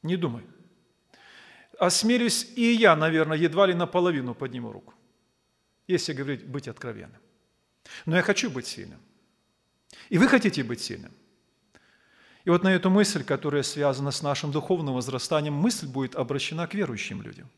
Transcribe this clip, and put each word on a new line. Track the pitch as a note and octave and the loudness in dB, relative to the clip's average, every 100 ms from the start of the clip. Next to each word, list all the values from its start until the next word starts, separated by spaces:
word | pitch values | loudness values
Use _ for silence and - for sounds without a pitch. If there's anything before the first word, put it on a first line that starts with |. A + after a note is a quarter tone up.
Не | D#3 F3+ | -4 -2
думаю. | E3 A#2 - - _ _ _ _ _ _ - - - - _ - | -2 -6 -14 -20 _ _ _ _ _ _ -20 -20 -20 -20 _ 0
Осмелюсь | F3+ F3+ G#3+ A#3+ A#3 - - - | 2 2 2 2 2 -2 -6 0
и | |
я, | A#3 A#3 A3 D#3 | 2 6 6 6
наверное, | D#3+ D#3+ D#3 D#3 | 4 2 2 2
едва | E3 E3 G3 | 0 4 4
ли | |
наполовину | F3 F3 F3+ F3+ D3+ B2+ | 4 0 2 2 0 -4
подниму | A#2 C3 B2 A#2 | -8 -8 -8 -12
руку, | G2+ - _ _ _ _ _ _ _ _ _ - | -14 -18 _ _ _ _ _ _ _ _ _ -2
если | F3+ - | -2 -2
говорить, | C3+ C#3 C3+ - | -6 -6 -6 -8
быть | C#3 C3 | -12 -12
откровенным. | A2 B2+ G#2+ - - _ _ _ _ _ _ - - - | -12 -12 -12 -16 -20 _ _ _ _ _ _ -20 -12 0
Но | E3+ | 0
я | |
хочу | - G3 A#3 | 2 0 -2
быть | C3 A#2 | -6 -10
сильным. | - F#2 - _ _ _ _ _ _ _ _ _ - - | -12 -14 -18 _ _ _ _ _ _ _ _ _ -20 -2
И | F3 | 4
вы | B3+ | 6
хотите | C4 G#3+ E3 | 6 4 -2
быть | B2 A#2+ | -6 -6
сильным. | - - - - _ _ _ _ _ _ _ _ _ _ _ _ | -8 -12 -16 -20 _ _ _ _ _ _ _ _ _ _ _ _
И | - | 2
вот | F3 | 4
на | F#3+ | 4
эту | F#3 F#3 | 4 4
мысль, | F#3+ G3+ F3 | 4 4 0
которая | B2+ C3+ D3+ C#3+ | -2 -2 0 0
связана | C3 D3 C#3+ C3 C#3 | -2 0 0 0 -4
с | C3+ | -4
нашим | D3 C#3 D3+ | -4 -2 -2
духовным | D3 C#3+ F3+ D3 | -4 0 -2 0
возрастанием, | B2+ A#2+ B2+ - D#3 D3 | -4 -4 -6 -2 -2 -2
мысль | D3 G#3 A#3 D3 | 0 0 -2 -6
будет | C3 C3 - | -6 -6 -4
обращена | B2+ C#3 - D#3+ E3+ | -4 -4 -4 -6 -6
к | |
верующим | G3 F3 A2 - G2 | -6 -6 -6 -10 -10
людям. | A2 - - | -12 -18 -20